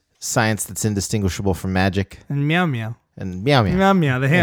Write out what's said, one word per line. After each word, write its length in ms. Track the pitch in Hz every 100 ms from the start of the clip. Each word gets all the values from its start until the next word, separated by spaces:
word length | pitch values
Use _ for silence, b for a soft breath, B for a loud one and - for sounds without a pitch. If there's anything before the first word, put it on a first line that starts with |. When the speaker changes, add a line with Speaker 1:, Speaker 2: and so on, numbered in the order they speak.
| _ _
Speaker 1:
science 420 | - 135 110 107
that's 220 | - 92
indistinguishable 680 | 113 101 - 113 98 - 98
from 180 | 87 95
magic. 480 | 92 95 90 95 - -
Speaker 2:
And 180 | 143 147
meow 200 | 170 175
meow. 280 | 123 110 117 _ -
Speaker 1:
And 260 | 98 92
meow 220 | 113 139
meow. 100 | 101
Speaker 2:
Meow 180 | 185 190
meow, 240 | 196 147 127
the 80 | 131
Speaker 1:
Yeah, 40 | -